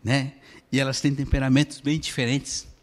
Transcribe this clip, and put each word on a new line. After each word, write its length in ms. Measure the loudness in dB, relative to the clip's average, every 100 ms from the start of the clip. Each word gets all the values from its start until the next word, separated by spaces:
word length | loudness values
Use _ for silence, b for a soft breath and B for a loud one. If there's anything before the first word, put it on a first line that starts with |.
né? 320 | 0 0 -2 -10 B B _
E 60 | -2
elas 220 | 0 0
têm 140 | 0
temperamentos 640 | 0 0 0 4 4 4 -2
bem 180 | -2 -2
diferentes. 680 | -4 -4 0 -2 -2 -10 -10 -20